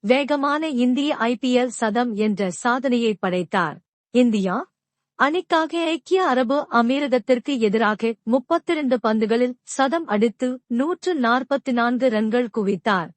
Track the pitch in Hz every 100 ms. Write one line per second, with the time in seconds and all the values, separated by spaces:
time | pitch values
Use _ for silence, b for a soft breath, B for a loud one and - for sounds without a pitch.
0 | 208 262 269 294 285 294 320 247 247 254
1 | 285 277 226 247 262 247 247 - 220 214
2 | 247 202 214 190 190 175 247 254 262 247
3 | 233 208 190 180 175 202 165 160 _ _
4 | _ 240 247 214 185 196 359 _ _ _
5 | _ - 262 339 359 330 320 339 330 330
6 | - 370 359 254 247 277 285 233 233 269
7 | 294 247 - 247 262 269 220 220 214 214
8 | 226 233 - 254 254 330 - 339 277 240
9 | 220 220 220 233 247 247 - - 269 330
10 | 330 208 226 - 254 254 _ 233 285 349
11 | - 339 233 240 262 277 - 240 233 247
12 | 262 220 220 240 247 226 196 196 - 196
13 | 160